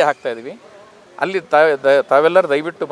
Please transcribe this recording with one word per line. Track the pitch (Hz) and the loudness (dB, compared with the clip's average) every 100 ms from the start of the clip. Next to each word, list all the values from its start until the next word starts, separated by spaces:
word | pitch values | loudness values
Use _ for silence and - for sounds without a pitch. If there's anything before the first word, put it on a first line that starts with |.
| 147 | 0
ಹಾಕ್ತಾ | 139 131 | -2 -8
ಇದೀವಿ. | 117 127 220 - - - - - - | -10 -14 -18 -20 -20 -20 -20 -20 -8
ಅಲ್ಲಿ | 165 190 - | -6 -6 -2
ತಾವ್-, | 151 160 139 | 2 2 2
ದ-, | 135 139 - | 2 2 2
ತಾವೆಲ್ಲರೂ | 139 160 180 170 | 2 4 2 0
ದಯವಿಟ್ಟು | 143 160 170 147 | -2 -4 -10 -8